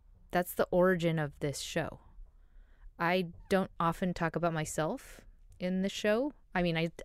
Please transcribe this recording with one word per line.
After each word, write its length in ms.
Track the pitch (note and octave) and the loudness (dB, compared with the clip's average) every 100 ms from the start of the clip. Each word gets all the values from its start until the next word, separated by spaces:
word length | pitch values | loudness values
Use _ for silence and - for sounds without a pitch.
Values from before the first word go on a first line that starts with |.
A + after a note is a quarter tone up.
| - - - | -20 -20 -4
that's 240 | F3+ F3+ | -2 0
the 140 | - - | 0 2
origin 480 | F3+ F#3 F3+ E3 D#3+ | 4 4 4 2 0
of 140 | C#3+ - | -2 -4
this 200 | D3 - | -4 -4
show. 400 | - E3+ - - - - - - - - - - - - | -6 -4 -4 -6 -16 -20 -20 -20 -20 -20 -20 -20 -14 -2
I 300 | E3+ F#3 E3+ - - | 2 2 0 -6 0
don't 220 | F#3+ F#3+ - | 2 2 0
often 360 | E3+ - F3+ | 0 0 -2
talk 240 | F3 E3 D#3+ | 0 -2 0
about 160 | E3+ | 0
myself 640 | D#3+ D#3 - D#3+ B3+ - - - - - - | 0 -2 -2 -2 -2 -10 -20 -20 -20 -20 -8
in 220 | F3+ F#3 | -4 -2
the 80 | G3 | -2
show. 420 | - G#3 G#3+ C#4+ - - | 0 0 2 0 -6 -6
I 100 | F#3 | 0
mean, 140 | F3+ D#3+ | 0 2
I, 140 | E3 - | 0 0